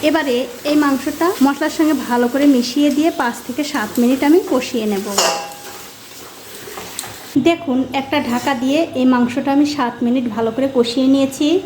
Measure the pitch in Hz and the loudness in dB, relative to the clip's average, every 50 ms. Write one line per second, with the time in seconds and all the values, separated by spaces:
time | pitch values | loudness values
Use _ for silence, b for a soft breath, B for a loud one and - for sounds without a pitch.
0 | - 302 294 330 302 285 240 240 269 - - - - 294 294 302 294 285 269 254 | 2 2 2 2 0 0 -2 -2 -2 -6 -10 -8 -4 0 2 2 2 2 0 0
1 | - 302 302 - 330 349 415 - 262 277 285 - 311 302 294 - 320 302 311 247 | -2 -6 -4 0 0 0 2 4 2 2 2 2 -2 -4 0 0 2 2 2 0
2 | 240 202 240 240 247 240 247 269 285 294 277 240 233 - - 294 294 294 277 285 | -2 -2 0 0 0 0 2 2 4 4 4 4 2 0 0 2 2 2 2 2
3 | 302 339 339 - 277 240 233 - - - 240 294 294 294 - 277 214 214 - - | 2 0 0 0 -4 -4 -4 -6 -10 -10 -6 -6 -6 -4 -4 -4 -6 -4 0 2
4 | 240 240 262 262 302 285 311 370 - - 320 254 254 - - 240 214 214 202 190 | 2 2 2 2 4 6 6 4 4 2 0 0 0 -2 -4 -2 -2 0 -2 -2
5 | 208 220 202 196 - 165 - - - - - - - - - - - - - - | -4 -2 0 0 2 2 0 -2 -6 -10 -14 -16 -16 -16 -16 -16 -18 -18 -20 -20
6 | - - - - - - - - - - - - - - - - - - - - | -20 -20 -20 -18 -18 -18 -20 -20 -20 -18 -18 -16 -16 -14 -14 -14 -14 -12 -12 -12
7 | - - - - - - - 285 247 330 339 330 - - 247 262 262 254 - 277 | -12 -12 -14 -16 -16 -2 -2 2 4 4 2 2 0 -2 -2 -2 -2 -2 -4 -6
8 | 269 - - 294 247 240 240 247 - 294 277 240 247 262 277 311 330 - - 254 | -4 -2 -2 -2 -2 -2 -4 -2 0 -2 -2 0 0 0 2 0 0 0 -2 2
9 | 254 254 254 247 240 240 - 285 277 285 277 277 294 285 - - 254 233 233 - | 2 4 4 4 2 0 0 -2 -2 0 2 2 2 2 2 -2 -2 -4 -2 -2
10 | 247 240 240 269 247 240 214 226 226 226 220 254 269 277 269 254 240 240 - 269 | 0 0 2 0 0 -2 -2 -2 -2 -2 0 0 -2 0 2 2 0 2 2 2
11 | 262 262 269 269 269 269 - - 302 294 330 381 - | 4 4 4 4 2 0 0 -2 0 2 2 0 0